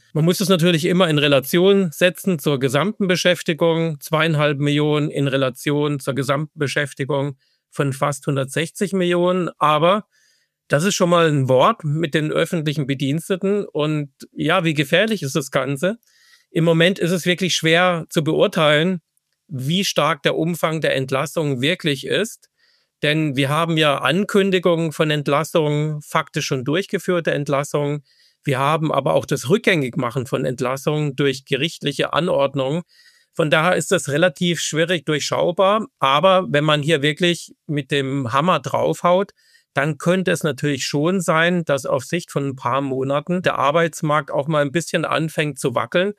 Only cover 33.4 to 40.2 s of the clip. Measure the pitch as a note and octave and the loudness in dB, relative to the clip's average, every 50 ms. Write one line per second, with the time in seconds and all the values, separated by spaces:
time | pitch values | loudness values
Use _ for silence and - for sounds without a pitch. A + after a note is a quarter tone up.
33.4 | E3 D3+ D#3 D#3+ D#3 F3+ F3+ E3+ D#3 - G3+ E3+ - C#3+ C3+ D3+ F3 F#3 - - | 0 2 2 2 2 2 2 0 0 0 0 -2 0 -2 0 2 2 2 0 0
34.4 | F3+ F3 E3+ D3+ - - - D3+ E3 E3 F#3 D#3+ - - D3+ C#3+ - - C#3 B2 | -2 -2 -2 -2 -4 -4 -2 -2 0 0 -2 -4 -2 -2 -4 -2 -2 -2 -2 0
35.4 | D#3 E3+ F3 G3+ F#3+ F#3+ G#3 A3 G3+ - _ _ - C3+ C#3 D3 F3 F#3+ F#3 F#3 | 0 0 2 2 2 2 2 2 -2 -4 _ _ 2 2 4 4 4 4 4 4
36.4 | F#3 D#3 D3 D3 D3 D#3 D3+ D3 C#3 D3+ E3 D3 C3+ D3+ D3 - F3+ F3 F3 - | 2 2 0 0 2 2 2 2 2 0 0 2 2 0 0 2 0 0 0 -2
37.4 | - - - _ _ - D3 D3 C#3 - D3+ C#3+ C3+ C3 C3+ C#3 C3 A2+ A#2 C3+ | -6 -14 -20 _ _ -6 -6 -6 -4 -2 -2 -2 -2 -2 -2 -4 -4 0 0 2
38.4 | D#3 F#3 F3 D3 A#2+ - - A#2 A#2+ D3+ D#3+ - - F3 F3+ F#3 G3+ - _ _ | 2 4 2 0 0 -2 -2 0 0 0 -2 0 2 2 2 2 2 -2 _ _
39.4 | _ _ _ _ _ _ _ C#3+ C#3 D#3 D3 - - E3+ F3+ F#3+ | _ _ _ _ _ _ _ -2 -2 -2 -2 -2 0 0 0 2